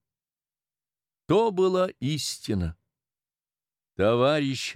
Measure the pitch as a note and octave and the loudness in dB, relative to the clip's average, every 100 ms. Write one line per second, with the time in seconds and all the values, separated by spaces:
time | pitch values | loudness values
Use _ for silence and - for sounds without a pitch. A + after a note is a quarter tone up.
0 | _ _ _ _ _ _ _ _ _ _ | _ _ _ _ _ _ _ _ _ _
1 | _ _ - F3+ A3+ F3+ F#3 F#3 F3+ - | _ _ 0 2 2 2 2 2 -2 -2
2 | C3 D3+ - - - G#2 E2+ E2 _ _ | -4 -4 -6 -10 -6 -4 -4 -6 _ _
3 | _ _ _ _ _ _ _ _ _ - | _ _ _ _ _ _ _ _ _ 0
4 | G2 A#2+ C3 D3+ C#3 C3 - | 2 4 2 2 -2 -4 -8